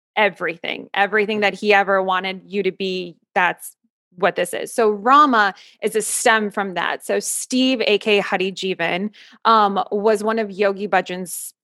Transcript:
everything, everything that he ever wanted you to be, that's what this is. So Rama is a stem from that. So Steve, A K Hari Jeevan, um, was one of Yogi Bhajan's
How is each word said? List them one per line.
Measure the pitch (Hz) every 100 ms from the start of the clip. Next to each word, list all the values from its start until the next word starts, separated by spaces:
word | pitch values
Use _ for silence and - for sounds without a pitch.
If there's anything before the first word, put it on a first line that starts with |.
| _ -
everything, | 208 - 175 170 - - -
everything | - 202 214 202 214
that | 202
he | 196 214
ever | 202 190 196
wanted | 190 185 190 190 175
you | 196
to | 190
be, | 185 190 185 175 165 _
that's | 196 180 170 - - _ _ _ 180
what | 180 170
this | 180
is. | - -
So | - 220
Rama | 208 214 285 302 233 202 - - _
is | 208 214
a |
stem | - - 240 220 208
from | 202 196
that. | 175 175 -
So | - 202
Steve, | - - - 254 262 254 208
A | 202
K | 226 202
Hari | 190 196 190
Jeevan, | 185 190 190 170 175 208 - - _
um, | 226 226 202 196 -
was | 208 214 208
one | 214 226
of | 208
Yogi | 185 202 196 202
Bhajan's | 190 185 180 180 - - -